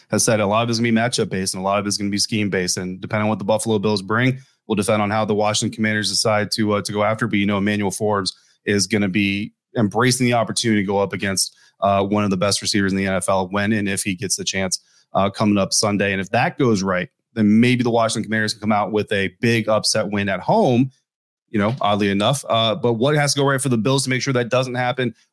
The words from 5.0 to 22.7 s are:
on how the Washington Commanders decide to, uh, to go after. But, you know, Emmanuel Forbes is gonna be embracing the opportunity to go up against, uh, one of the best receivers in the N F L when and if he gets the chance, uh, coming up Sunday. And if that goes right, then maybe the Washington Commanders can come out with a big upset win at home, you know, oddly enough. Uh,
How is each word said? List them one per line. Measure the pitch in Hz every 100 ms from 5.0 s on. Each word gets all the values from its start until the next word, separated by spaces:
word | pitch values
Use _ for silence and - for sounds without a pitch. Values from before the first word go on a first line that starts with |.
on | 101
how | 110
the | 107
Washington | 104 104 107 104
Commanders | 110 107 107 101
decide | 95 113 107 104
to, | - 104
uh, | 104
to | 95
go | 104
after. | 104 110 113
But, | 101
you | 98
know, | 101
Emmanuel | 101 104 98
Forbes | - 104 101 92 - _ _ -
is | 101 95
gonna | 107 101
be | 104 98 98 113 _ _ -
embracing | 101 107 127 127 123
the |
opportunity | 120 110 104 120 104
to | 98
go | 101
up | 98
against, | 98 101 95 - - _ -
uh, | 101 98
one | 98 104
of | 104
the | 95
best | 101 98
receivers | 110 104 98
in | 98
the | 98
N |
F | 95 -
L | 95 92
when | 101 104
and | 110 101
if | 98
he | 104
gets | 92 98 -
the |
chance, | 90 95 92 - _ _ _
uh, | - 101
coming | - 104 101
up | 95
Sunday. | - 107 101 101
And | 98
if | 92
that | 139 165 -
goes | 127 101
right, | 95 90 90 _ _
then | 113 104 110
maybe | 123 123
the | 120
Washington | 117 110 113
Commanders | 98 110 107
can | -
come | 107
out | 104 101
with | 104 98
a | 101 95 -
big | 120 117 107
upset | 107 - 110 101
win | 101 98
at | 92
home, | - 214 165 120 135 - _ _ _ _ _
you | 104
know, | 104 123
oddly | 101 104 101
enough. | 98 107 139 -
Uh, | 113 113